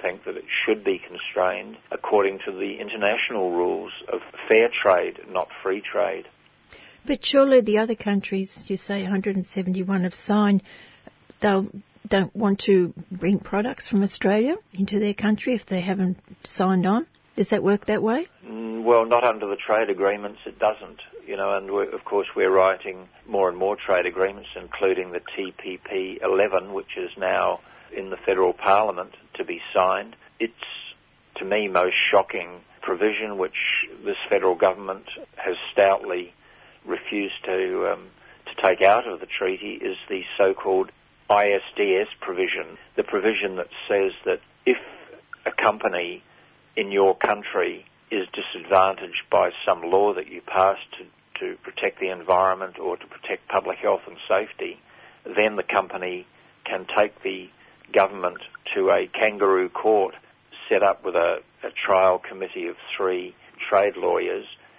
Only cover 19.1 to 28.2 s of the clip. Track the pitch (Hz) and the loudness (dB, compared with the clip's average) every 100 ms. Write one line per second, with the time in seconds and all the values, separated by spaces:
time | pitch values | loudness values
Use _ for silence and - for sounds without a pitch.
19.1 | 120 123 110 101 101 - 107 107 92 98 | 4 4 2 -2 -4 0 2 2 2 0
20.1 | 104 104 101 - - 107 107 90 - - | 0 -4 -12 -18 -2 0 0 -8 -20 -20
21.1 | - - 101 98 98 98 101 101 101 - | -18 -10 -4 -2 -2 -2 -2 -2 -6 -4
22.1 | 101 92 - 95 95 95 92 101 92 90 | -2 -2 0 4 6 6 2 -4 -12 -16
23.1 | - - 101 95 87 95 101 - 92 87 | -20 -4 0 0 2 -2 -2 0 0 0
24.1 | 90 95 101 90 92 90 - 95 92 90 | 0 -2 -2 -14 -14 -14 -2 0 0 -2
25.1 | 87 - - 95 - 95 92 - 98 92 | -8 -10 -10 -10 -10 -12 -12 -8 -6 -6
26.1 | 87 95 95 104 92 95 98 - - 90 | -4 0 2 2 0 -2 -8 -10 -8 -10
27.1 | 95 92 92 92 90 - - - - 95 | -6 -2 0 0 -2 -8 -20 -16 -12 -10
28.1 | 92 | -6